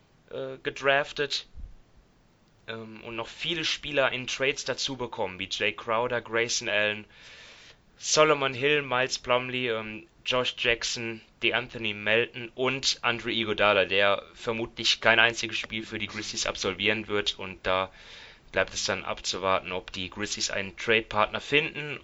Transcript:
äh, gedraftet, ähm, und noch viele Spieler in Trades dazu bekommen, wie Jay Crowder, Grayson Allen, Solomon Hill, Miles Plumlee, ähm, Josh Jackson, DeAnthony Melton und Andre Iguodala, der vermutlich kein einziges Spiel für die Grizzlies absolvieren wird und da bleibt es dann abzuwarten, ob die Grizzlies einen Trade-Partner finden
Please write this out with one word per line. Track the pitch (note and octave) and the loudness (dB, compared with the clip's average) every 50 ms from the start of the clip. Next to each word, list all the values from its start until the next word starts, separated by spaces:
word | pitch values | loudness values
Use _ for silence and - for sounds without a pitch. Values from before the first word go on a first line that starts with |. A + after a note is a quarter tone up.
| _ _ _ _ _ - | _ _ _ _ _ -12
äh, | - C3 C3+ C3 C3+ A#2+ | -10 -8 -8 -8 -8 -8
gedraftet, | - C#3 - - C3 C#3 C#3 C#3 D3 - - D3 C#3+ C#3 - - - - - - - - - - - _ _ - _ _ _ _ _ _ _ _ _ _ _ _ _ | -8 -8 -4 0 2 4 4 4 2 0 -2 -4 -4 -2 -4 -6 -6 -8 -14 -12 -12 -12 -14 -16 -20 _ _ -20 _ _ _ _ _ _ _ _ _ _ _ _ _
ähm, | A2 A2+ A2+ A2 A2 A2 G#2+ - | -12 -12 -10 -10 -12 -14 -14 -14
und | A#2 A2+ | -10 -8
noch | A2+ A2+ - | -8 -8 -8
viele | - - - D#3+ E3+ E3 D3+ | -10 -8 -6 -4 -2 -2 -2
Spieler | - - - - D3 C#3+ C#3 C3 A#2+ | -2 -2 -4 -4 -2 2 2 2 2
in | B2 B2+ B2+ | 2 -2 -4
Trades | - - - C3 C3 B2+ - - | -4 -2 0 0 0 0 0 -2
dazu | C3+ B2 - - C#3 C3+ | -4 -2 -2 -2 -4 -4
bekommen, | B2 B2 A#2 - A#2 G2+ F#2 F#2 F2+ | -4 -6 -6 -4 -4 -4 -4 -4 -6
wie | G2 G2 | -6 -6
Jay | - - G#2+ G#2 | -2 0 0 0
Crowder, | G#2 - - A#2 A2+ A2+ B2 B2 B2 A#2 | 0 -2 -2 -2 0 0 0 0 -2 -4
Grayson | A2+ A2 A2+ A#2 A#2 A#2+ - - A#2+ G2 | -2 0 0 0 2 2 0 -2 -2 0
Allen, | G#2 G#2 G#2+ G#2 G#2 G#2+ G#2 - - - - - - - - - - - - - - _ _ _ _ | 0 2 2 2 0 -2 -8 -14 -20 -20 -20 -20 -20 -20 -20 -20 -20 -20 -20 -20 -20 _ _ _ _
Solomon | - - - - D#3 D#3 D3+ D3 C#3+ C3+ C3+ C3 | -10 -4 2 6 6 8 6 6 4 2 0 0
Hill, | A#2+ C3+ D3 D3+ D3 | 2 2 4 4 2
Miles | C#3 B2+ B2 B2 B2+ C3 - - | 2 2 2 2 2 0 -2 -2
Plumlee, | - B2 B2 B2+ B2+ B2+ B2 B2+ B2+ A#2+ | 2 2 2 2 2 0 -4 -2 0 0
ähm, | A2+ A2 A2 A2 A2 G#2+ - - _ - - | -2 -2 -4 -6 -8 -10 -12 -16 _ -10 -4
Josh | - B2+ B2+ B2 A#2+ - - | -2 0 0 0 0 -2 0
Jackson, | - A#2+ A#2 A#2 - - - B2 A2+ A#2 A2+ A2 - _ _ - | 2 2 2 2 0 -4 -4 -4 -4 -6 -6 -8 -12 _ _ 0
DeAnthony | - A2 G#2+ A#2 B2 - - A#2 A2+ G#2+ G2+ | 2 2 2 2 -2 -4 -6 -6 -4 -4 -4
Melton | G#2 G#2 G#2 A2 A#2 A#2+ - - B2+ A#2+ A2 - | -2 0 2 4 4 2 0 -4 -10 -12 -10 -4
und | B2+ C3 B2+ C3 C3+ C3+ - - - | -2 0 0 0 0 0 -2 -2 0
Andre | - A#2+ A#2 A#2 A#2 A#2+ | 0 0 0 0 -2 -2
Iguodala, | G#2 A2+ A2 G#2+ G#2 G#2 G2+ G#2 G#2 G2 F2+ | -2 0 0 0 2 4 6 6 6 6 4
der | F2 F#2+ G2 G2+ G2+ G2 - - D#2+ F2 | 4 4 4 4 4 4 2 -2 -8 -14
vermutlich | - - A#2+ A2+ A2+ - - - - A2+ - - - | -8 -4 -4 -2 -2 -4 -6 -6 -2 0 0 2 4
kein | - A2+ A2+ A#2 | 6 6 8 8
einziges | A2+ A#2 A2+ - - - G2+ | 6 6 4 0 -4 -4 -4
Spiel | - - - A2 A2 A2 | -6 -6 -6 -6 -8 -8
für | G#2 A2 G2+ | -8 -8 -6
die | G#2 | -6
Grizzlies | F#2+ - G#2+ G#2 - - - - | -6 -6 -8 -8 -6 -4 -4 -2
absolvieren | G2+ G2+ - - G2 F#2 F2+ G2+ G#2+ A2 A2+ G#2 G#2 | -2 -2 -2 -2 -2 -2 0 2 0 0 0 -2 -2
wird | G#2 G2+ G2+ - - - | -2 -2 0 -2 -4 -6
und | G2 F#2+ F#2 - | -8 -12 -10 -4
da | - F#2+ F#2 F#2 F#2+ - - - - - - - - - - - - - | 0 0 2 2 0 -2 -6 -14 -20 -18 -18 -18 -18 -20 -20 -20 -12 -4
bleibt | - F#2+ F#2+ - - | 0 0 0 0 -2
es | - - | -4 -2
dann | - G2 F#2+ - | -2 -2 -2 -4
abzuwarten, | F#2 G#2+ - - - - F#2 F#2+ F#2+ F#2+ F2+ D2+ F#2 | -6 -8 -6 -4 -6 -4 0 2 2 2 2 0 -2
ob | F#2 F#2 - - | -6 -6 -6 -8
die | - G2 F2+ F2 | -8 -8 -8 -8
Grizzlies | - G2+ G#2 G2+ - G#2 - - | -6 -6 -6 -4 -4 -4 -4 -2
einen | - G2+ F#2+ F#2+ - | -2 -4 -6 -6 -10
Trade-Partner | - - A#2 A2 A2 A2+ - - G#2 G#2+ - G#2+ A2+ | -4 0 2 2 2 2 2 2 2 2 2 0 -4
finden | - - C#3+ D3 D#3+ - - D3 D3 D3 C3+ - | -2 0 2 2 2 0 -4 -8 -8 -8 -8 -10